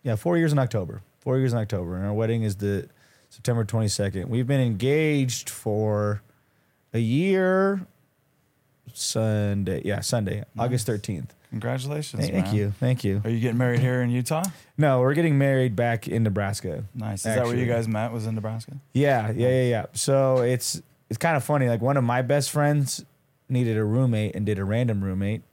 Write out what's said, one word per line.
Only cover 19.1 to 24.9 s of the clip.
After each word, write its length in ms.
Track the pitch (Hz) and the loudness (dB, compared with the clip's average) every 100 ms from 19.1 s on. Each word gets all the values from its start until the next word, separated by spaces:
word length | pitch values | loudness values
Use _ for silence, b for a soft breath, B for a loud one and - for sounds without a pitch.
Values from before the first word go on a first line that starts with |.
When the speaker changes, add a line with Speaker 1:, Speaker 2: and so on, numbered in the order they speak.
| 127 107 | 4 2
Speaker 1:
yeah, 180 | 107 123 | 2 2
yeah, 120 | 127 | 4
Speaker 2:
Nice. 80 | 123 | 2
Speaker 1:
yeah. 160 | 113 - | 0 -2
So 460 | - - 135 135 131 | -4 2 4 4 4
it's, 420 | 120 123 - - - _ _ | 2 0 -2 -8 -12 _ _
it's 100 | 120 | -2
kinda 220 | 180 151 | 0 0
funny. 280 | - 147 127 | 0 2 2
Like, 120 | 117 | 2
one 160 | 120 143 | 2 2
of 60 | |
my 180 | 117 123 | 2 0
best 280 | 123 143 135 | 2 0 0
friends 540 | 151 147 147 135 - - _ _ _ _ | 0 2 2 0 -6 -12 _ _ _ _
needed 280 | 127 120 110 | 0 2 2
a 80 | |
roommate 500 | 107 117 127 110 107 | 2 2 2 2 -2
and 100 | 92 104 | -2 -2
did 120 | 101 | -2
a 60 | |
random 380 | 98 110 123 | 0 0 0